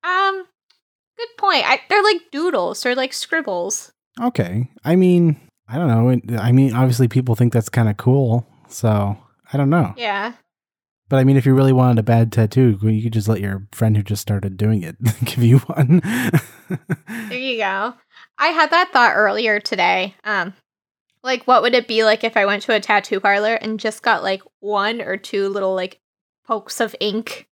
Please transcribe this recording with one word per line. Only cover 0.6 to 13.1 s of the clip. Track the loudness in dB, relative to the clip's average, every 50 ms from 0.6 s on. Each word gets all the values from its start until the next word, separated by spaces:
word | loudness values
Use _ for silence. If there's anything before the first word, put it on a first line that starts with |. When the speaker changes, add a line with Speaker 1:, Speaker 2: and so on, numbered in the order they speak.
| _ _ _ _ _ _ _ _ _ _ _
Speaker 1:
good | -14 -14 -14 _
point. | -2 0 0 0 2 0
I, | 0 -2 -2 -2 _
they're | 0 2 2
like | 2 0 -2 _ _
doodles. | -10 -6 -4 -2 -2 -2 -2 -4 -6 -4 -4
They're | -4 -2
like | -2 -4 -6 -6
scribbles. | -12 -8 -6 -6 -6 -4 -6 -6 -6 -6 -6 -8 -10 -12 -16 _ _ _ _ _ -6
Speaker 2:
Okay. | -6 -4 -2 -2 -4 -2 -4 -6 -6 -6 _ -10 _
I | 0 2
mean, | 4 4 4 4 4 4 2 2 -2 _ _ _ _ _ -10
I | -6
don't | -4 0 0 2 2 4 2 2 0 -2
know. | -6 -6
I | -2 0 4
mean, | 4 4 4 4 2
obviously | 2 2 2 2 2 0
people | 2 2 0 0 0 0
think | 2 2 2 2
that's | 0 -2 0
kinda | 0 0 0 0 0
cool, | 0 2 2 2 2 2 2 0 0 -2 _ _ _ _
so | _ -10 -2 0 0 0 0 0 -2 -4 -8 _ _ _ _ _ _ -2
I |
don't | -2 0 2
know. | 2 2 0 0 -4
Speaker 1:
Yeah. | -8 -6 -4 -4 -4 -6 -8 -10 _ _ _ _ _ _ _ _ _ _ _ _ _ _
Speaker 2:
But | _ 0 2
I | 4
mean, | 4 4
if | 4 4
you | 4 4
really | 4 4 4
wanted | 4 4 4 4 4 2
a | 2
bad | 2 4 2 2 2
tattoo, | 2 0 0 2 2 4 4 4 2 2
you | 0 0 0 0 -2
could | -2